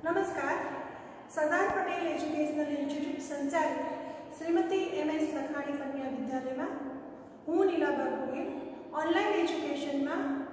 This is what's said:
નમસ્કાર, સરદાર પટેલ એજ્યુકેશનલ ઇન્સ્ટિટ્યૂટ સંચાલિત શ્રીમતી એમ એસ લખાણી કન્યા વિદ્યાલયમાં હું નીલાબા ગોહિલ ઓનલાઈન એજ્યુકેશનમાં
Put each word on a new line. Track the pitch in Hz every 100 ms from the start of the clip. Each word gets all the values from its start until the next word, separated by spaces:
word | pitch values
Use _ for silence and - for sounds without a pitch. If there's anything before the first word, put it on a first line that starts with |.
નમસ્કાર, | 320 349 370 - 277 339 320 - - - - - -
સરદાર | - 302 349 392
પટેલ | 392 339 349 330
એજ્યુકેશનલ | 302 311 302 302 302 294 285
ઇન્સ્ટિટ્યૂટ | 269 294 285 - -
સંચાલિત | 285 277 320 302 269 - - - - - -
શ્રીમતી | 320 339 339 381 - 294
એમ | 302
એસ | 311 302
લખાણી | 294 294 285 285 285
કન્યા | 269 277 262
વિદ્યાલયમાં | - - 262 254 262 359 - - - - - - - -
હું | 349 392
નીલાબા | 339 294 269 -
ગોહિલ | - 254 - - 277 - - - 302
ઓનલાઈન | 320 349 415 339
એજ્યુકેશનમાં | 339 330 302 285 285 277 285 339 277 - -